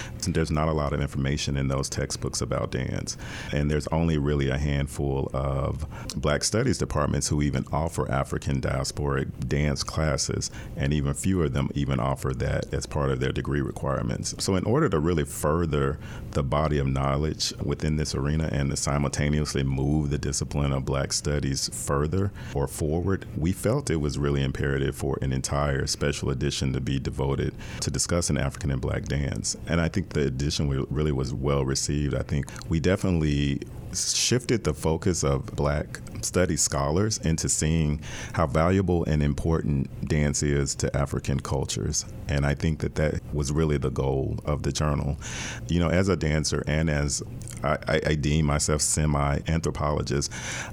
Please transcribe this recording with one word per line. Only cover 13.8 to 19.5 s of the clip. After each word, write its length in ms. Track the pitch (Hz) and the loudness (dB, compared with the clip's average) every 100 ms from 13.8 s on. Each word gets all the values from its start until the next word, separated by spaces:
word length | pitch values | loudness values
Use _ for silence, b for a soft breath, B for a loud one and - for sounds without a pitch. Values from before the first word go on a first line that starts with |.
| 67 67 60 - - - | -2 0 -2 -2 -6 -4
So 180 | - 95 | 0 0
in 80 | |
order 240 | - 131 143 | 2 2 2
to 100 | 82 | 2
really 260 | 80 85 | 2 2
further 720 | 69 - 76 82 85 71 69 - B B B | 0 0 2 2 2 2 2 -2 B B B
the 120 | 85 | -2
body 360 | 69 73 78 73 | 0 2 2 2
of 80 | 67 | 2
knowledge 680 | 67 69 69 78 - - - | 2 2 2 0 -2 -4 -4
within 340 | - 71 78 78 | -4 0 0 0
this 180 | 76 | 0
arena 340 | 69 69 78 80 | -2 0 0 0
and 180 | 67 69 | 0 0
to 60 | 65 | 0
simultaneously 840 | 71 71 71 - 73 76 73 | 0 2 0 0 2 2 0